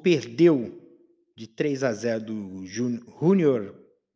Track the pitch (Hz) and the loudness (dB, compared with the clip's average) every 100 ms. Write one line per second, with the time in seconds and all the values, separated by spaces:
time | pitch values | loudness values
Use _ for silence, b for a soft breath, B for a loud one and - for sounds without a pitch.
0 | 190 156 117 117 170 143 104 - - _ | 2 2 0 4 6 6 0 -10 -20 _
1 | _ _ _ - 110 - 151 135 131 107 | _ _ _ -20 -14 -6 -4 -2 -2 -2
2 | 117 110 110 110 95 95 92 104 123 117 | -4 -4 -6 -10 -10 -12 -12 -6 -4 -4
3 | - - 160 196 151 123 98 - _ _ | -10 -4 2 4 4 0 -4 -14 _ _
4 | _ | _